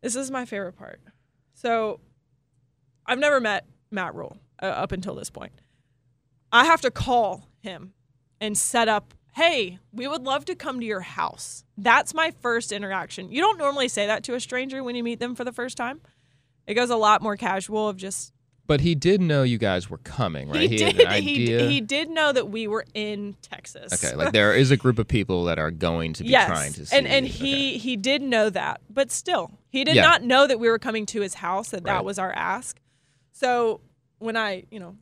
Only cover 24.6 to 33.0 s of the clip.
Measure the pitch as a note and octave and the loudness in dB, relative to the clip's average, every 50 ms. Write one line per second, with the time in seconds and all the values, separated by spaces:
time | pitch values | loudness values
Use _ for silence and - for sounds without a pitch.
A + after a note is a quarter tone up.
24.6 | C#3 B2+ C#3 C3 - C3 A#2+ A2 A2 - - A#2 G2 - F#2+ F2+ F2 E2+ E2 D#2 | 6 4 4 4 4 2 2 2 0 0 0 0 0 0 0 0 0 0 0 0
25.6 | D#2 D#2 E2+ D#2 E2+ E2+ E2 E2 E2 E2 D#2+ - - - B3+ B3 G3+ - F2 D#2 | -2 -4 -4 -2 -2 0 0 0 -2 -4 -4 -6 -2 2 4 4 4 4 0 -2
26.6 | C#2+ C#2+ D2 - - - - C#4 C4+ - C4+ C#4 C4 C4+ - - B3 C#4 C#4 C#4 | -2 -4 -8 -10 -8 0 0 0 2 2 0 0 0 -2 -6 -6 -4 -4 -2 -2
27.6 | C#4 C4+ C4+ - G#3+ B3 B3+ G#3 F#3+ B3+ C#4 D4 C#4 C#4 B3 A3 G#3+ G#3+ F#3 F3+ | -2 -4 -4 -6 -6 -6 -6 -4 0 0 0 0 0 0 2 2 2 2 0 -2
28.6 | - - - - _ _ G#3 C4+ C#4 - - - - - F4+ C4+ F3 E3 - - | -4 -4 -6 -8 _ _ -2 -2 0 0 -2 -8 -4 -2 -2 -2 -2 -4 -12 -20
29.6 | _ _ - C4+ C#4 C4+ D#4+ A3 - D#4 E4+ - - A#3+ B3+ C4 C#4 C#4 C4+ A3 | _ _ -4 -2 2 4 6 8 8 8 8 6 4 4 6 6 6 6 4 2
30.6 | A#3 A#3 A3+ A3+ - C4 A3 A3 G#3+ G3 - A#3 G3+ F#3+ - - - E3+ F3+ G3 | 2 2 2 2 -2 -4 -4 -4 -6 -6 -6 -6 -6 -6 -6 -8 -6 -4 -4 -4
31.6 | A3+ - - G3 F3 F3+ G3 F#3 F3+ F#3+ G3+ F#3+ F#3+ F#3 - - D#3+ F3 F#3+ A3+ | -4 -6 -10 -8 -4 -2 -2 -2 -2 -4 -4 -4 -4 -4 -4 -4 -4 -4 -4 -6
32.6 | B3+ - - _ _ _ _ _ | -6 -12 -16 _ _ _ _ _